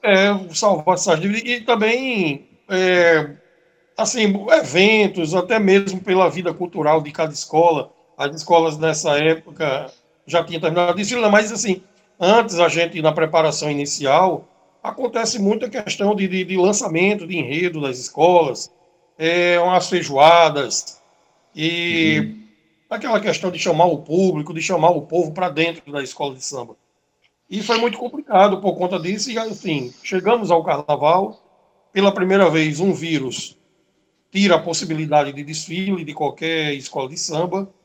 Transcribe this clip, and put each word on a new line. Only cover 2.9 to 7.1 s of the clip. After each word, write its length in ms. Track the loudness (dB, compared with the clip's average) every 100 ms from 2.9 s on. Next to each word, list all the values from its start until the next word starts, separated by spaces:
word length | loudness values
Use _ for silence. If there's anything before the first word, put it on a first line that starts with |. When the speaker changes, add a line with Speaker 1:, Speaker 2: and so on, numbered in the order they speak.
| 4 6 4 0 -10 _ _ _ _ _ -6
Speaker 1:
assim, 360 | -4 0 0 0 2
eventos, 800 | 2 2 2 4 4 2 0 -2
até 260 | -2 0 0
mesmo 420 | 4 4 2 -6
pela 280 | -2 2 2
vida 240 | 0 -6
cultural 480 | -6 -8 -2 0 0
de 100 | 0